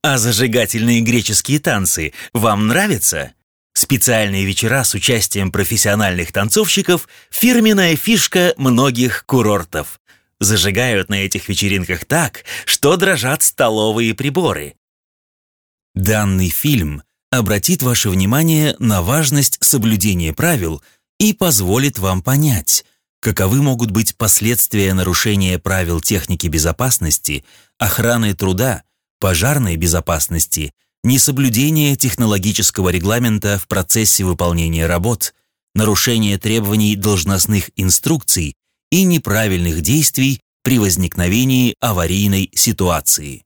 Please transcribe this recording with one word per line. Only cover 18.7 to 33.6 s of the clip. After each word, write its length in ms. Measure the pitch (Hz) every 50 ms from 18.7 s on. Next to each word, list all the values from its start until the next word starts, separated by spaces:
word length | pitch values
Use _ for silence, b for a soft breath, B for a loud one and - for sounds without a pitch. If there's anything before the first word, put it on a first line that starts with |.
| -
на 240 | - - 117 104 92
важность 560 | 85 90 131 156 160 135 147 143 131 - - -
соблюдения 720 | - - - 131 107 113 110 101 - 107 95 87 85 80 73
правил 480 | - - 170 170 120 90 80 80 71 b b b b b _ _ _
и 140 | 208 214 208
позволит 640 | _ 190 175 151 104 95 90 101 123 139 143 -
вам 240 | - 95 95 92 92
понять, 640 | - - 131 143 151 151 123 90 76 - - - - _ _ _ _ _ _ _
каковы 440 | - 113 104 - 98 95 113 139 147
могут 260 | 143 131 117 120 110
быть 260 | 92 113 110 - -
последствия 800 | _ 113 107 - - 104 110 120 117 - - - 104 98 95 95
нарушения 640 | 92 90 92 87 87 - 110 104 98 95 92 90
правил 440 | 85 _ - 95 95 90 85 85 82
техники 460 | - - 107 92 - - 90 82 -
безопасности, 960 | 85 76 80 76 82 80 - 123 131 123 - 90 78 73 - - - 73 71 b b b b b b b _
охраны 560 | 110 98 - - 104 117 120 120 113 104 95
труда, 480 | - 101 92 92 92 120 131 113 - _ _ _ _ _ _ _ _
пожарной 560 | - 95 90 78 101 131 151 143 123 95 82
безопасности, 960 | 80 85 85 82 85 - - 85 78 - - 85 80 - - - 80 76 71 _ _ _ _ _ _ -
несоблюдения 920 | 117 131 135 - - 139 127 139 131 110 110 139 151 160 156 147 143 139
технологического 960 | - - 127 - - 120 110 104 101 90 104 104 - 104 - - - 92 90
регламента 680 | 87 90 82 98 110 120 123 117 107 101 - 101 101
в 100 | 98